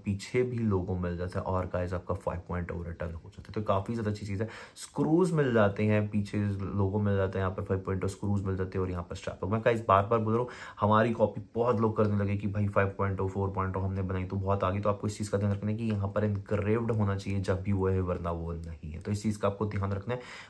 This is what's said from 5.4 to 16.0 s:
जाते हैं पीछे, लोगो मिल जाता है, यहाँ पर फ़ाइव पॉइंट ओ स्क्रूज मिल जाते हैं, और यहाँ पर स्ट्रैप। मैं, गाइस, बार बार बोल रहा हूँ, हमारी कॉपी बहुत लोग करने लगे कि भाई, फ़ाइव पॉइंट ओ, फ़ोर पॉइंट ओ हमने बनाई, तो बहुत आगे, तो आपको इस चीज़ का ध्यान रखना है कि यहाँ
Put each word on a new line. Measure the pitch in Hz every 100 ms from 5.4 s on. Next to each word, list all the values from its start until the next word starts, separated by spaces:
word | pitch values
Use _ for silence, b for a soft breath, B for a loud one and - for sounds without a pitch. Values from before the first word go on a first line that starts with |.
| 135
जाते | 113 101 101
हैं | 107 107 107
पीछे, | 104 101 107
लोगो | 104 98 95 101 95 104
मिल | 104 98
जाता | 95 95
है, |
यहाँ | 95 95
पर |
फ़ाइव | 95 95
पॉइंट | 98 95
ओ | 98
स्क्रूज | - 104 101
मिल | 98 92
जाते | 92 95
हैं, |
और | 92
यहाँ | 87 87
पर | -
स्ट्रैप। | - -
मैं, | 95 113
गाइस, | 120 117 110
बार | 98 104
बार | 117
बोल | 107
रहा | 117
हूँ, | 123 B B -
हमारी | 104 107 117
कॉपी | 113 104 110 -
बहुत | 113 120 110
लोग | 113 104
करने | 104 104
लगे | 101 104
कि | 104
भाई, | 104 101
फ़ाइव | 101 98 -
पॉइंट | 98 95
ओ, | 95
फ़ोर | 101 98
पॉइंट | 95 95 95
ओ |
हमने | 95 95
बनाई, | 95 92
तो | 92 98
बहुत | 98 98
आगे, | 92 101
तो | 104
आपको | 101 107
इस | 101
चीज़ | 107
का | 101
ध्यान | 104
रखना | 101 104
है | 110
कि |
यहाँ | 113 104